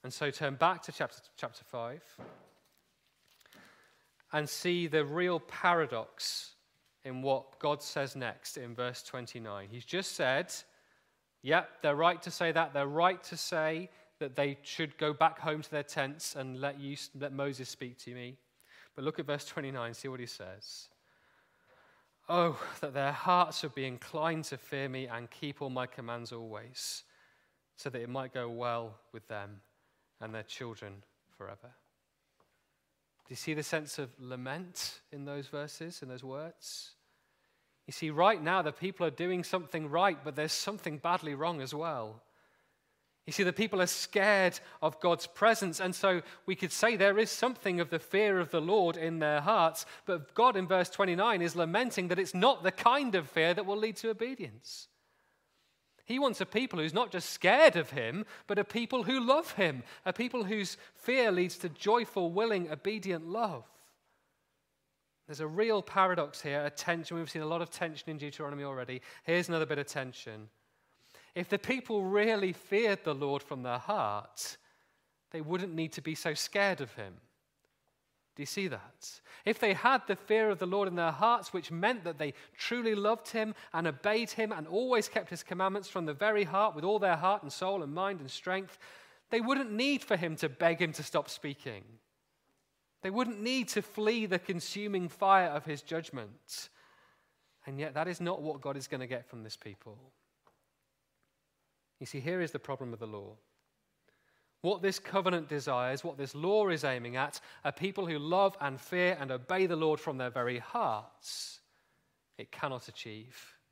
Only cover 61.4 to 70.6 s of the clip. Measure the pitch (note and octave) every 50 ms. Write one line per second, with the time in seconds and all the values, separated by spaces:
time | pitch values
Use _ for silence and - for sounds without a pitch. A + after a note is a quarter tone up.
61.4 | F3+ F3+ - - - F3 D3 - - G3+ A3 A#3+ A3+ G#3+ - G3+ F3+ E3 E3+ F#3+
62.4 | A3 A#3 A3 F#3+ F3 D#3 D3+ C#3 - G3 G#3+ A3 F#3 G3 F3+ E3 D#3+ E3 F#3 A3+
63.4 | A#3 G#3 E3 B2 A2+ - _ - - _ _ _ _ _ _ _ _ _ _ _
64.4 | _ _ _ _ _ _ _ _ _ _ _ _ _ _ _ _ _ - D3+ C#3
65.4 | D#3 D3+ D#3 F#3 G#3+ A3+ A3 G3+ F#3 - - G3 F#3+ F#3 F#3 E3+ D3+ C#3+ - -
66.4 | - D#3 C#3 D3 D3 D3 D3 - - F3 E3+ E3+ D#3+ - F3 E3 E3 D3+ - D#3+
67.4 | D#3 D#3 E3 E3+ E3+ E3 - - F3+ E3 D#3 C#3 - - D#3 D3+ C#3+ D3 C#3+ -
68.4 | D#3 C#3+ C#3+ C#3+ C#3+ C#3 C3+ C3 B2 A#2+ B2+ B2+ - - - - _ - E3 F3
69.4 | F3 - E3+ E3 D#3 C3+ D3+ C#3+ C#3+ - - D3 C3 B2+ B2 - - - A2 G#2+
70.4 | G#2+ G#2+ _ _